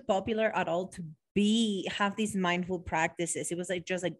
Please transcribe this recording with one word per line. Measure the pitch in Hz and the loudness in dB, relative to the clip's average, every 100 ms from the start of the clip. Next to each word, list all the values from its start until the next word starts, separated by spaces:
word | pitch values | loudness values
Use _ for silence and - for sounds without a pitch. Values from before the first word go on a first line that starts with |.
| - | 0
popular | 196 202 220 220 185 | 0 0 0 2 0
at | 170 | 0
all | 170 190 | 0 -2
to | - 156 - _ | -8 -14 -14 _
be, | 196 208 226 220 190 147 | 2 4 4 2 0 -4
have | - 202 202 | 0 0 0
these | 208 | -2
mindful | 190 175 175 180 180 | 0 2 2 0 -4
practices. | - 160 165 - 170 143 151 | -2 0 0 0 -4 -4 -4
It | 175 | -4
was, | 180 | -4
like, | 180 | -4
just, | 165 180 | -4 -4
like, | 175 | -4